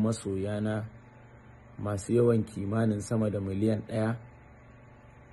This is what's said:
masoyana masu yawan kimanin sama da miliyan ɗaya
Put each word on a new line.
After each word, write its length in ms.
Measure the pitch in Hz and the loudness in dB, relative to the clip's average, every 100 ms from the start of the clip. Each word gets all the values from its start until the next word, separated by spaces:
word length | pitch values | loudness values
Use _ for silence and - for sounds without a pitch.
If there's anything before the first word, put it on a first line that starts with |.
masoyana 800 | 110 113 101 95 101 104 107 107 107 - - - - - - - - - | 2 0 -2 -2 -2 -2 -2 -2 -6 -12 -20 -20 -20 -20 -20 -20 -18 -8
masu 340 | 104 101 - | -4 -4 2
yawan 320 | 120 120 113 | 4 6 4
kimanin 560 | 95 101 98 110 113 101 | 2 -4 -2 0 2 0
sama 300 | 95 113 107 | -2 0 0
da 100 | 101 | 0
miliyan 420 | 98 95 110 107 - | -2 0 2 0 -2
ɗaya 280 | 110 110 123 - - - - - - - - - - - | -2 -2 -2 -8 -20 -20 -20 -20 -20 -20 -20 -20 -20 -20